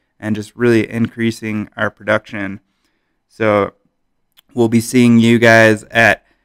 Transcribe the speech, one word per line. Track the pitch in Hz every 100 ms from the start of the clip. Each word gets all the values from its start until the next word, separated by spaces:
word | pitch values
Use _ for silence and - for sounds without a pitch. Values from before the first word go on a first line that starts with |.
| _ _
and | 107 107
just | 104
really | - 120 117 104
increasing | 113 113 - 113 110 110 107 107 -
our | 107
production. | - 104 107 - 107 98 98 _ _ _ _ _ _ _
So | - 110 104 95 - _ _ _ _ _ _ _
we'll | 123 117
be | 117
seeing | 113 127 120 117
you | 113 117
guys | 117 113 110 107
at | - 113 113 98 _ _